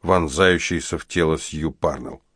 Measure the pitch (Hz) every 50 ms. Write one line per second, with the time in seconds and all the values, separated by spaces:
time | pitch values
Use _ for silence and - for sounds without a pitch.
0 | - 82 92 90 82 73 65 82 95 92 90 82 - - 90 78 - - 87 80
1 | - - - 90 82 78 80 76 - - - 76 76 80 - - - 78 69 64
2 | 60 - 60 - _ _ _